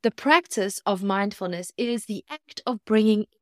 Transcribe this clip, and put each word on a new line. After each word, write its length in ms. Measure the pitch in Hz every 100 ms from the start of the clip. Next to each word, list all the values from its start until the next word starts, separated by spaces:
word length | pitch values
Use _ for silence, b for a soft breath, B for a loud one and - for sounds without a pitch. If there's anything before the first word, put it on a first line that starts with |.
The 100 | 233
practice 680 | - 277 330 349 - 196 - -
of 160 | 190
mindfulness 680 | 196 190 202 - 185 175 180 -
is 280 | 240 240 -
the 200 | 202 _
act 320 | 302 _ - -
of 180 | 226
bringing 380 | - 220 214 214
it 80 | 214 _